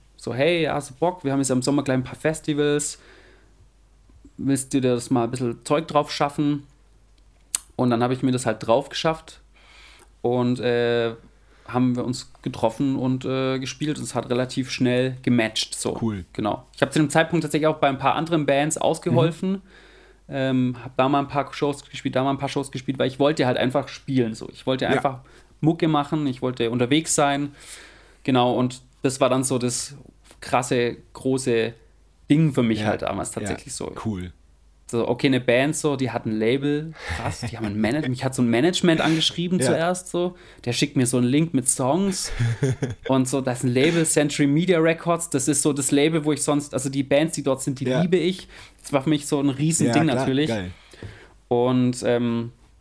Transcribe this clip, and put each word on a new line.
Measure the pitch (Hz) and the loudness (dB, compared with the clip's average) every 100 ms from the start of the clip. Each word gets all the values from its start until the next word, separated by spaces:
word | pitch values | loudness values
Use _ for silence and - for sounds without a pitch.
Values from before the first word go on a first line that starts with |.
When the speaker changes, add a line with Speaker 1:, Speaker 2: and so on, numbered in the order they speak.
| _ _ | _ _
Speaker 1:
so, | - | -8
„Hey, | 117 151 175 151 | 0 2 2 0
hast | 147 135 | -2 -6
du | 123 | -2
Bock? | 170 175 | -2 -2
Wir | 139 | -2
haben | 135 | 0
jetzt | 135 | 2
im | 131 | 0
Sommer | 127 143 | 2 0
gleich | 135 131 | 0 -2
ein | |
paar | 127 - | -2 -4
Festivals. | 156 156 - 143 147 147 - - - - - - _ _ - _ _ _ _ - - - | -4 -2 -4 0 2 0 -2 -10 -18 -20 -20 -20 _ _ -20 _ _ _ _ -20 -20 -6
Willst | 135 135 131 | -2 -2 0
du | 139 | 0
dir | 127 | 2
das | 123 - | 0 0
mal | 131 117 | 0 0
ein | |
bisschen | 123 123 117 | -2 -4 -6
Zeug | - 151 156 | -2 -2 0
drauf | 147 147 | 0 0
schaffen?“ | - 147 147 147 147 - _ _ _ _ _ _ _ _ - - - | -2 -2 0 0 -2 -6 _ _ _ _ _ _ _ _ -12 -10 -2
Und | 123 | 0
dann | 120 | 2
habe | 120 | 0
ich | 127 | 0
mir | 135 | 0
das | 123 120 | 0 -2
halt | 110 - | -4 2
drauf | 117 139 | 2 2
geschafft | - 165 160 - - _ _ - - - - - _ | -4 -4 -4 -10 -20 _ _ -20 -20 -20 -20 -20 _
und, | 120 123 123 123 | -2 0 0 0
äh, | 123 120 120 120 117 113 - _ _ _ - | 0 2 2 2 0 -4 -16 _ _ _ -6
haben | 123 127 123 | 0 0 0
wir | |
uns | 123 123 - - | -4 -6 -10 -10
getroffen | - 123 113 - 139 135 | -10 -2 -2 0 -2 0
und, | 127 131 127 | -2 -2 -2
äh, | 131 131 131 | -2 -2 -2
gespielt | 131 - 151 135 | -6 -6 -6 -4
und | |
es | 123 123 | -4 -6
hat | 127 | -2
relativ | 123 127 - 127 | -2 -2 -4 -6
schnell | - 127 123 131 127 | 0 2 2 0 -2
gematcht, | - 120 110 - - - | 0 2 2 -2 -6 -6
so. | 110 - | -6 -2
Speaker 2:
Cool. | 113 101 87 | -4 -4 -8
Speaker 1:
Genau. | - 107 - - - | -4 -4 -4 -10 -4
Ich | |
habe | 131 | -2
zu | 151 | 2
dem | 147 | 2
Zeitpunkt | 160 160 170 | 2 2 0
tatsächlich | 156 156 156 | 0 0 0
auch | 156 | 2
bei | 143 | 0
ein | 131 | 2
paar | 135 - | 0 0
anderen | 160 165 143 | 0 0 2
Bands | 139 151 - | 2 2 0
ausgeholfen. | - 160 - 165 165 165 190 | 0 0 0 2 2 0 -4
Speaker 2:
Mhm. | 190 - - - - - - - | -4 -6 -20 -20 -20 -20 -20 -10
Speaker 1:
Ähm, | 139 131 131 127 120 | -4 0 2 0 -2
hab | - - | -8 0
da | 131 | 2
mal | 143 | 2
ein | 135 | 0
paar | 143 135 | -4 -4
Shows | - 147 139 - | -4 -4 -4 -10
gespielt, | 127 135 127 | -8 -4 0
da | |
mal | 135 | 0
ein | 139 | -2
paar | 139 | -4
Shows | - 135 | -4 -6
gespielt, | 131 127 135 | -8 -6 -2
weil | 127 | -2
ich | 127 | 2
wollte | 139 156 127 | 2 4 2
halt | 123 | 2
einfach | 127 139 127 | 0 0 -4
spielen, | - - 131 117 110 | -12 -2 0 0 -2
so. | - | -12
Ich | - - | -10 -4
wollte | 131 123 | -2 0
Speaker 2:
Ja. | |
Speaker 1:
einfach | 135 139 127 - - - _ | 0 0 -4 -16 -20 -20 _
Mucke | 151 165 165 | 0 2 2
machen, | 151 143 156 147 | 0 0 -2 -2
ich | 123 | -2
wollte | 127 123 117 | -4 -2 -2
unterwegs | 120 120 147 160 - | 0 2 2 0 0
sein. | 143 139 143 - - - - - - _ | 2 0 -4 -8 -20 -20 -20 -20 -20 _
Genau, | - 127 123 | 0 2 2
und | 120 127 - - _ | 2 -2 -4 -20 _
das | 135 127 | -4 2
war | 131 | 2
dann | 135 | 2
so | 131 131 | 0 0
das | 123 120 - 139 - _ - - | 0 -4 -8 -14 -20 _ -20 -18
krasse, | - 131 123 127 120 - - | 2 2 4 0 0 -2 -16
große | - 131 131 127 117 113 - _ _ _ _ _ | -6 0 0 2 2 0 -4 _ _ _ _ _
Ding | 147 160 | 4 4
für | 127 | 4
mich | 120 107 | 2 2
Speaker 2:
Ja. | 107 | 0
Speaker 1:
halt | 98 | 0
damals | - 98 - | -2 -4 -6
Speaker 2:
Ja. | - | -6
Speaker 1:
tatsächlich | 104 - - | -6 -6 -8
so. | - - - 113 | -10 -10 -8 -8
Speaker 2:
Cool. | 98 90 - _ _ _ _ - | -6 -10 -14 _ _ _ _ -6
Speaker 1:
So, | 120 - | -2 0
okay, | 127 143 | 0 2
eine | 135 | 2
Band | 127 120 139 151 | 2 2 2 0
so, | 156 139 | -2 0
die | 131 | -2
hat | 113 117 | -4 -4
ein | 107 | 0
Label, | 110 139 143 147 160 156 - 82 | 0 0 0 -4 -6 -12 -10 -6
krass, | 120 - 117 | -6 -6 -8
die | 110 | -6
haben | 110 | -6
ein | 104 | 0
Manag-, | 107 143 139 | 0 0 -2
mich | 123 | -4
hat | 131 131 | -4 0
so | |
ein | 123 | 2
Management | 117 160 180 180 160 | 4 2 2 2 2
angeschrieben | 151 160 156 - 175 180 | 2 2 0 -2 -2 0
Speaker 2:
Ja. | 131 | 2
Speaker 1:
zuerst | 139 165 185 - | 2 0 -2 -4
so, | 175 175 175 - - - | -2 -2 -4 -20 -10 -6
der | |
schickt | 120 147 135 | 0 0 2
mir | 123 | 4
so | 127 | 4
einen | 123 | 4
Link | 143 160 135 | 4 2 0
mit | 127 | 0
Songs | - 127 160 196 185 - - 117 117 135 | 0 2 2 2 -2 -6 -2 -2 0 -2
Speaker 2:
<laughs> | 123 131 - - | -2 -4 -6 0
Speaker 1:
und | 131 127 | 2 2
so, | 139 | 0
das | 127 123 | -2 -2
ist | |
ein | 131 | 0
Label, | 123 151 165 160 | 2 4 4 2
Century | - 147 - 143 | 2 2 2 2
Media | 147 185 170 | 4 4 4
Records, | 160 160 170 170 - | 4 2 0 -2 0
das | 143 143 | -2 0
ist | 147 | 2
so | 156 | 2
das | 143 131 | 0 2
Label, | 143 147 165 151 | 2 4 2 0
wo | |
ich | 143 | 0
sonst, | - 147 139 131 | 0 0 -2 -4
also | 131 | -4
die | 139 | -4
Bands, | 131 139 160 | 2 2 2
die | 160 | -2
dort | 139 131 | -2 -2
sind, | - 131 | -2 -4
die | 127 | -2
Speaker 2:
Ja. | 135 | 0
Speaker 1:
liebe | 175 180 | 2 2
ich. | 165 185 - - - - | 0 -4 -10 -20 -20 -20
Das | - | -2
war | 143 | -2
für | 135 | 2
mich | 151 - | 0 0
so | 147 | 0
ein | 143 | 0
Riesending | 127 151 160 120 113 160 | 0 0 2 2 2 2
Speaker 2:
Ja, | |
klar, | 123 | 2
Speaker 1:
natürlich. | 131 131 151 | 0 0 0
Speaker 2:
geil. | 113 92 90 - - - - - - _ | -2 -6 -12 -20 -20 -18 -18 -20 -20 _
Speaker 1:
Und, | 120 123 127 123 123 117 | 0 2 2 2 0 0
ähm, | 120 120 117 117 - - _ | 0 0 -2 -6 -12 -20 _